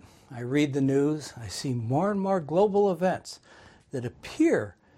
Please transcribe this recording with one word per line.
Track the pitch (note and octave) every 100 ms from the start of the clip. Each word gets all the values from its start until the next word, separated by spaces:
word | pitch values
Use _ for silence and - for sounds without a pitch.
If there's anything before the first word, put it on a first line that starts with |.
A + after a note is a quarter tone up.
| - - -
I | A#2+
read | A#2+ D3 D3
the | C#3
news, | C3+ C#3 C#3+ D#3 C#3 B2
I | G#2+
see | - C#3+
more | A#2+ A2+ C#3 G3
and | G3+
more | G3 F#3+
global | C#3+ E3 G#3+ G3+ G3+
events | E3 F#3 D3+ - - _ - - - _
that | C3
appear | A#2 - - - E4 F3+ G#2 - _